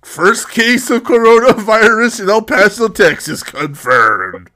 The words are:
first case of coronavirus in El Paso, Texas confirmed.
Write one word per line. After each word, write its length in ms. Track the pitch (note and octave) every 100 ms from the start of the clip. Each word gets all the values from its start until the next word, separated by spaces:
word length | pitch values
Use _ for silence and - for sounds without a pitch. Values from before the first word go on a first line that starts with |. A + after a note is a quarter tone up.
first 480 | - - F3 A3 -
case 400 | - A3+ B3 -
of 120 | A#3
coronavirus 1160 | - A#3+ A3+ A#3 B3+ A#3 G#3 A3 A3+ A3 A#3+ A3+
in 100 | F#3+
El 120 | A3
Paso, 460 | A3 D4 G3+ A3 A3
Texas 540 | F#3 F3+ C#3+ - C#3+
confirmed. 1080 | - - D3+ C#3+ B2+ B2+ A2 G#2 F#2 F#2 F2+